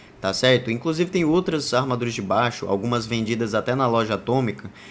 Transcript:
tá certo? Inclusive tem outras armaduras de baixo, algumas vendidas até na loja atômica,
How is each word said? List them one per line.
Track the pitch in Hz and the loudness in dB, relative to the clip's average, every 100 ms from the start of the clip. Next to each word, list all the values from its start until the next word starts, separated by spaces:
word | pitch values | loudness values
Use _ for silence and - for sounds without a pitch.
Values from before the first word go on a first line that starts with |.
| - - | -20 -6
tá | 98 | -4
certo? | 98 127 123 113 | 2 4 4 2
Inclusive | 117 160 160 180 | -4 -2 -2 0
tem | 185 | 0
outras | 156 170 180 156 - | 2 2 2 -2 0
armaduras | 123 135 120 120 | 0 0 -2 -2
de | 113 | -4
baixo, | 95 101 120 - 95 | 0 2 2 -2 -2
algumas | 98 117 120 113 | -2 0 -2 -2
vendidas | 117 107 113 110 | -2 -2 -2 0
até | 107 120 127 | 0 0 0
na | 127 | 2
loja | 117 110 | 2 0
atômica, | 98 104 131 117 - 98 - - | -2 0 0 0 -4 -12 -18 -20